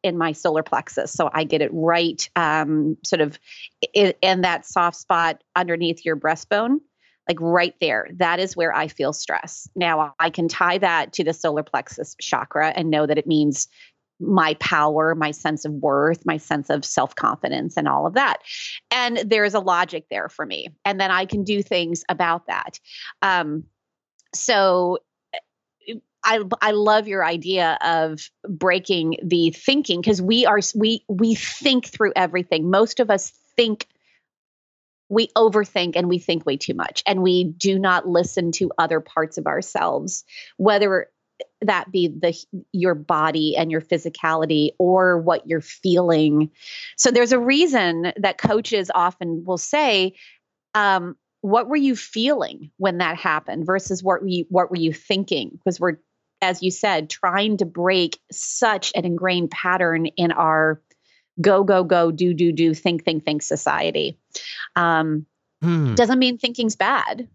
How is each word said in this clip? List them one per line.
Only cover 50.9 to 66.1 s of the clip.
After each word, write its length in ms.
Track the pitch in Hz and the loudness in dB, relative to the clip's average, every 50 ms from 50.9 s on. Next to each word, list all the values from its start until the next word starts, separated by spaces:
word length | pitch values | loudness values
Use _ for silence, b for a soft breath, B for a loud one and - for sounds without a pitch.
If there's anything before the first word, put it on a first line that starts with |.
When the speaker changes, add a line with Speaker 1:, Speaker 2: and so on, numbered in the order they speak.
| 190 185 175 175 - _ _ _ _ _ | 2 2 0 -6 -10 _ _ _ _ _
Speaker 1:
"What 260 | - 196 202 233 240 | -2 2 2 2 2
were 80 | 247 294 | 0 0
you 200 | 302 277 269 247 | 2 2 2 0
feeling 760 | - - - - 220 226 269 302 240 160 - - - - 151 _ | -2 -6 -10 -4 -2 0 0 0 0 -2 -6 -8 -16 -20 -20 _
when 200 | _ 190 196 175 175 | _ -2 -2 0 0
that 180 | 180 160 165 | -2 -2 -2
happened?" 480 | 175 - 185 156 156 - - 110 156 160 | -2 -2 -2 -2 -2 -4 -6 -6 -4 -2
versus 340 | 170 185 196 190 - 190 180 | 0 0 -2 0 -4 -6 -2
"What 200 | 185 190 185 170 | 0 0 0 0
were 60 | 196 190 | 0 -4
you, 160 | 180 175 165 _ | -4 -4 -4 _
what 220 | 190 185 180 175 | 2 0 2 2
were 60 | 185 | -2
you 160 | 175 160 160 151 | -2 -2 -2 -2
thinking?" 680 | - - - 202 190 196 - 185 143 110 - - - _ | -4 -4 -4 -2 -2 -2 -2 -4 -4 -4 -8 -12 -6 _
'Cause 160 | 196 175 - | -4 -2 0
we're, 180 | - 180 156 156 _ _ _ _ _ _ _ _ | -2 -2 -2 -4 _ _ _ _ _ _ _ _
as 220 | 196 185 180 180 180 | -2 -2 -2 -2 -2
you 80 | 185 | -4
said, 380 | 180 - - 208 185 160 156 156 | -2 -2 -2 0 0 -2 -2 -6
trying 480 | - - - 180 175 196 208 220 214 | -8 -2 -2 0 0 0 0 0 0
to 80 | 190 202 | 0 0
break 540 | 165 170 175 175 185 190 185 175 160 - _ _ _ | -2 -2 -2 0 2 2 2 0 0 -4 _ _ _
such 600 | - - - - - - 247 226 214 202 - - - | -14 -12 -10 -8 -2 0 0 0 0 0 -4 -4 -4
an 100 | 180 175 | -2 -2
ingrained 460 | 180 170 170 180 185 180 180 170 151 | -2 -2 -2 0 0 0 0 -2 -4
pattern 560 | - - - 180 180 185 180 170 165 160 165 | -6 -4 -2 0 2 2 2 2 2 0 -2
in 240 | 160 _ - 175 165 | -2 _ 0 0 0
our 500 | 165 - 165 160 156 156 156 156 156 156 _ _ _ _ _ _ _ _ _ _ _ 175 | 2 2 2 2 4 4 2 2 0 -2 _ _ _ _ _ _ _ _ _ _ _ 2
go, 220 | - 202 196 190 202 | 4 4 6 6 4
go, 200 | 196 196 185 185 | 4 4 2 4
go, 280 | 165 185 175 170 165 | 4 4 4 4 2
do, 200 | 165 156 180 180 | 2 2 0 0
do, 200 | 175 151 175 170 | 2 2 2 2
do, 240 | 160 151 165 165 156 | 4 4 2 2 2
think, 280 | 151 - 180 170 156 - | 0 0 -2 -2 0 -2
think, 220 | - 160 156 - | -2 -2 -2 -2
think 160 | - 151 147 | -2 -4 -4
society. 800 | - - 156 147 - 143 143 - - - - 151 151 139 143 _ _ _ B B B B B B B B B | -2 -4 -4 -2 -2 -2 -2 0 -2 -2 -2 -2 -4 -4 -8 _ _ _ B B B B B B B B B
Um, 500 | 175 170 170 165 160 160 156 156 151 151 _ _ _ _ _ _ _ 156 | 0 2 2 2 2 2 0 -2 -4 -4 _ _ _ _ _ _ _ 0
Speaker 2:
Hmm. 320 | 170 170 160 147 127 110 | 0 2 2 2 2 4
Speaker 1:
doesn't 240 | 98 240 214 | 4 4 4